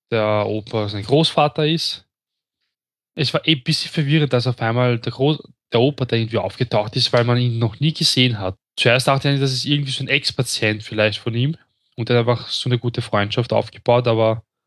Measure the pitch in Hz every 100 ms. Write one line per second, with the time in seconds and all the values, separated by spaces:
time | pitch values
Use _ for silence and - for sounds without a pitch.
0 | - 113 107 107 104 107 104 113 104 104
1 | 98 143 160 - 151 - 151 165 - -
2 | _ _ _ _ _ _ _ _ _ _
3 | _ - 139 160 - 156 - 156 - -
4 | 139 156 143 123 127 120 113 120 123 120
5 | 131 - 139 151 - _ - 117 131 143
6 | 127 117 113 117 - - 127 110 104 127
7 | 120 120 120 120 123 117 117 - 151 156
8 | 160 - 127 107 95 - _ - 127 123
9 | 143 135 143 139 135 131 123 147 139 131
10 | 131 139 - - 127 - 107 107 - 107
11 | 107 98 120 117 135 160 _ _ _ -
12 | 113 120 117 120 - - 127 123 120 120
13 | - 104 104 - 117 110 110 - - 120
14 | 123 113 113 113 - _